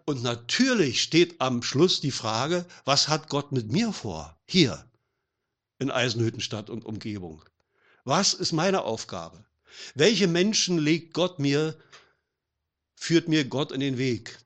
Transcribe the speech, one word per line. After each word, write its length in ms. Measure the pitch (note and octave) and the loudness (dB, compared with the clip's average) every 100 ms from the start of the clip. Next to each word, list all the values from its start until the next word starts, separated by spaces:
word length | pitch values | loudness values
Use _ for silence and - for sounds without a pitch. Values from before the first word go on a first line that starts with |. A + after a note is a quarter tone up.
| - | -6
Und 180 | C3+ | -4
natürlich 800 | A#2+ A#2 - - C4 A#3+ C#3+ A2+ | -4 -4 -2 0 2 4 2 0
steht 380 | - E3 E3+ - | 2 4 4 2
am 220 | C3 A#2+ | -2 -2
Schluss 400 | - B2+ F3+ - | 0 2 4 2
die 100 | C#3+ | -2
Frage, 540 | - A2+ A2 C#3+ F3 F3 - | -4 -2 -2 0 -2 -4 -6
was 240 | - C#3 - | 0 2 2
hat 220 | D#3 - | 0 -2
Gott 220 | C#3 C#3 | -6 -2
mit 200 | C3 A2 | -4 -2
mir 220 | D3+ A#3 | 0 -2
vor, 420 | - A2+ D#2+ D2 - - | -4 -8 -8 -10 -16 0
hier 440 | F#3 C3 - - _ _ _ _ _ _ _ _ - | 4 4 2 -12 _ _ _ _ _ _ _ _ -8
in 140 | C3+ | -4
Eisenhüttenstadt 800 | B2 B2 A2+ A2+ A#2 - G#2+ G#2 | 0 0 0 -2 -2 -6 -8 -8
und 120 | A2 | -10
Umgebung? 600 | - G#2 A2 G#2 F2 D#2 - _ _ _ _ _ - | -8 -10 -8 -8 -10 -14 -20 _ _ _ _ _ -2
Was 280 | D#3 G3 | 2 2
ist 200 | - F3+ | 0 -2
meine 300 | D#3+ F#3 F#3 | 0 0 0
Aufgabe? 600 | - A2 - F#2 E2 D#2+ - _ _ - - | -2 -6 -8 -12 -12 -16 -20 _ _ -20 -8
Welche 340 | B2+ F3 G3 F#3+ | 2 4 4 4
Menschen 520 | E3+ G3+ G#3 - E3+ | 4 2 2 2 2
legt 340 | D3 E3 - | 2 0 -2
Gott 240 | D3+ F3+ F3+ | -2 -2 0
mir, 400 | C#3 C#3+ D#3 D#3 _ - _ _ _ _ _ _ _ _ _ - | 0 2 0 -4 _ -20 _ _ _ _ _ _ _ _ _ -12
führt 320 | - E3 E3 | 0 2 4
mir 180 | D#3 B2+ | 0 0
Gott 260 | B2+ D3+ | -2 -4
in 80 | C3+ | -4
den 200 | C#3 B2+ | -4 -2
Weg, 400 | C3 A2+ - - | -2 -4 -8 -20